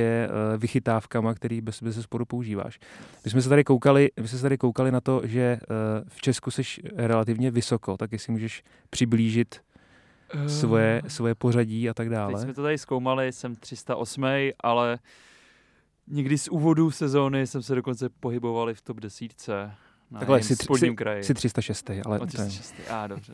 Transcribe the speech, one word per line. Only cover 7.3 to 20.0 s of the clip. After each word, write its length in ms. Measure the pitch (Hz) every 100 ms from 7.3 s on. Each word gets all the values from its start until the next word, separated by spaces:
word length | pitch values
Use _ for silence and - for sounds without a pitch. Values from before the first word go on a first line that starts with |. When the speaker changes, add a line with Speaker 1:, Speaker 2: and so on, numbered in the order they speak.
| 113 131
Speaker 1:
vysoko, 460 | 120 - 113 - 95
tak 160 | 113
jestli 200 | 110 -
můžeš 300 | 113 113 - - _ _
přiblížit 720 | - 120 113 113 113 120 - _ _ _ _ _ _ _
Speaker 2:
Eh. 140 | 147 147
Speaker 1:
svoje, 540 | 147 127 113 110 117 -
svoje 260 | - 117
pořadí 540 | 113 123 120 113 110 117
a 40 |
tak 140 | 110 117
dále? 220 | 113 101
Speaker 2:
Teď 100 | 101
jsme 120 | 127
to 80 | 131
tady 160 | 147 151
zkoumali, 540 | - 131 127 131 131
jsem 240 | 123 123 113
tři 200 | - 123
sta 200 | - 123
osmej, 580 | 117 - 131 139 139 -
ale 380 | 113 120 120 120 - - - - _ _ _ _ _ _ -
někdy 320 | 147 135 143
z 100 | -
úvodu 420 | 170 160 160 165
sezóny 560 | - 151 139 135 135 131
jsem 160 | 139
se 120 | 120
dokonce 340 | 131 127 120 127 -
pohyboval 500 | 123 120 117 117 117
i 40 |
v 80 | 110
top 180 | - 110
desítce 720 | 104 - 113 - - 101 101 101 _ _